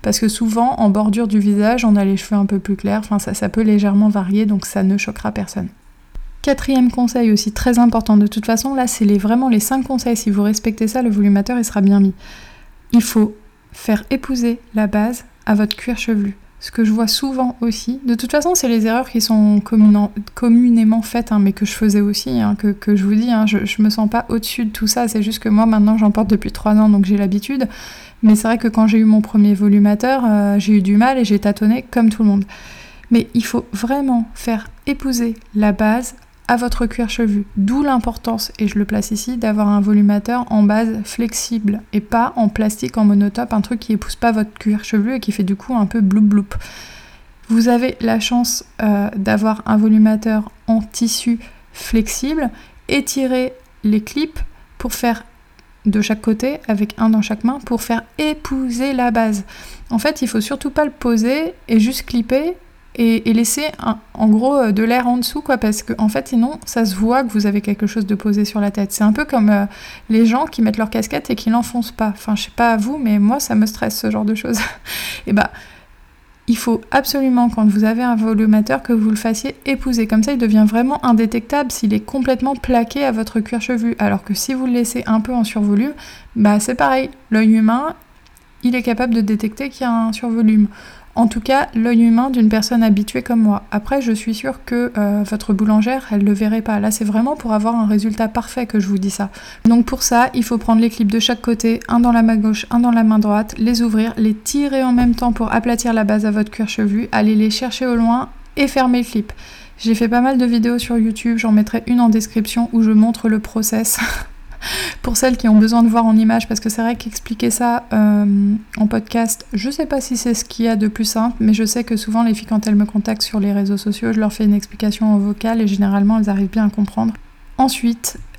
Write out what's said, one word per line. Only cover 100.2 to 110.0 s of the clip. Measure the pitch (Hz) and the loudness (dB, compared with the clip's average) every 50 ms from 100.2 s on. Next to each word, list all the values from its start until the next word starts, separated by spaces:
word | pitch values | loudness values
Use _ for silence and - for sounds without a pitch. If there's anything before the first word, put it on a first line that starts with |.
| 254 254 - | 2 2 0
il | 247 | -2
faut | 220 - 240 214 | -2 -2 -2 -2
prendre | - 233 226 220 | 2 2 4 4
les | 233 226 | 4 2
clips | 226 - 220 196 | 0 0 0 0
de | 226 226 | 2 0
chaque | 214 - 240 240 | 0 0 -2 -2
côté, | - 233 226 220 233 226 233 - - | -2 -2 -2 0 0 0 0 -2 -2
un | - - 233 | 0 0 2
dans | 240 240 | 4 4
la | 233 233 226 | 4 4 4
main | 226 226 | 4 2
gauche, | 214 208 220 208 - - - | 2 2 0 0 -2 -4 -2
un | 240 240 | 0 2
dans | 247 240 | 2 2
la | 233 226 220 | 2 2 2
main | 220 220 214 | 4 4 2
droite, | 214 208 208 214 214 214 - - | 2 2 0 0 -2 -4 -4 -2
les | 220 240 240 226 | 0 0 2 0
ouvrir, | 240 226 214 220 220 233 - | 0 0 0 0 0 0 0
les | 233 214 220 214 | 0 0 0 0
tirer | 214 - - - 285 285 277 269 262 | -2 -6 -4 -2 -2 -2 0 0 0
en | 262 254 | 0 2
même | 240 247 247 240 233 | 2 2 2 2 2
temps | - 247 240 | 0 0 -2
pour | 220 - 226 220 | -2 -2 -2 -2
aplatir | 226 226 226 240 233 226 240 240 | -2 -2 0 0 -2 -2 -2 -2
la | 226 220 | 0 0
base | 214 208 214 208 214 | 0 0 0 0 0
à | 214 | 0
votre | 202 214 208 214 | 0 -2 -2 -4
cuir | - - 214 208 | -4 -6 -6 -4
chevelu, | - 220 214 202 202 214 208 - | -2 -2 -2 0 0 -2 -4 -2
aller | 220 214 214 214 220 | -2 0 2 2 2
les | 214 214 220 | 2 2 0
chercher | 214 - 262 240 - - 262 | 0 -4 -6 -6 -6 -4 -4
au | 247 240 | -2 0
loin | 233 226 233 233 254 - - - - - - - | 0 2 2 0 0 -2 -8 -14 -20 -20 -10 -2
et | 285 277 | -2 -2
fermer | 262 - 269 254 247 247 247 | 0 0 0 2 2 2 0
le | 233 | -2
clip. | - - 214 214 - - - - - - - - - - - | -2 -4 -6 -6 -6 -12 -18 -20 -20 -20 -20 -20 -20 -18 -6
J'ai | - 226 226 | 0 0 0
fait | 226 | 2